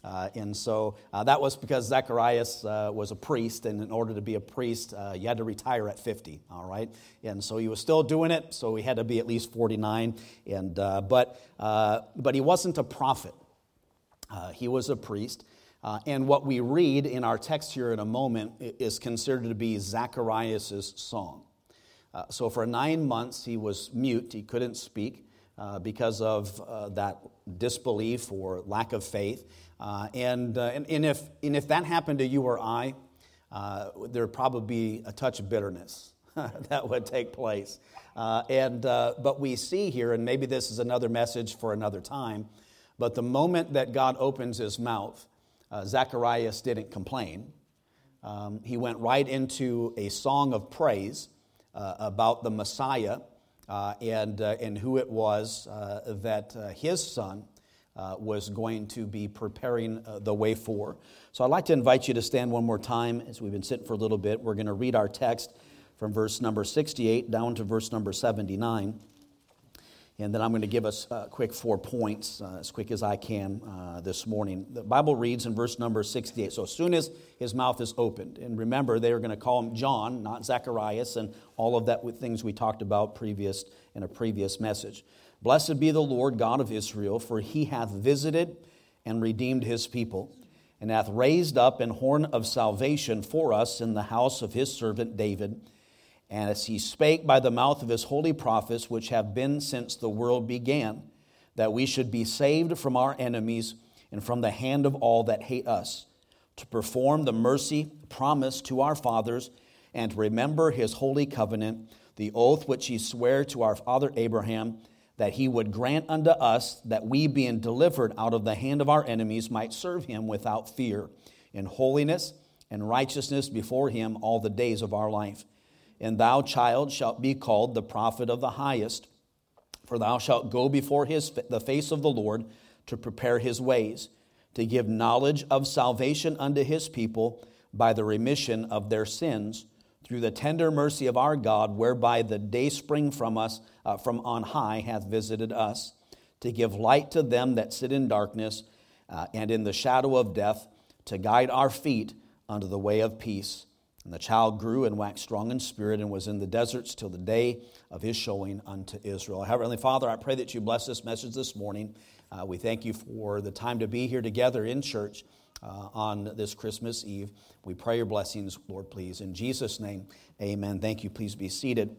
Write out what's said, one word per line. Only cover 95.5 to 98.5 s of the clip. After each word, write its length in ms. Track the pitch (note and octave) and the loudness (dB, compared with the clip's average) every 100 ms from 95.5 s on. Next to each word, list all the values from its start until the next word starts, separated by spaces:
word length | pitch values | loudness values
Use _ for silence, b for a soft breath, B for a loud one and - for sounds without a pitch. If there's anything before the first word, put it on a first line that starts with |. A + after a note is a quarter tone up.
| G#2+ b b b b b b _ | -8 b b b b b b _
And 200 | G#2 G#2 | -4 -2
as 160 | G#2 - | -2 -2
he 120 | A2 | -4
spake 480 | - - D#3 D#3+ D#3+ | -4 4 6 6 8
by 140 | C3 | 8
the 100 | B2+ | 8
mouth 320 | A#2+ C3+ D3 | 4 4 4
of 60 | A#2 | 0
his 160 | A2+ | -2
holy 300 | - C#3+ D#3+ | 0 0 2
prophets, 560 | D#3 A#2+ | 0 2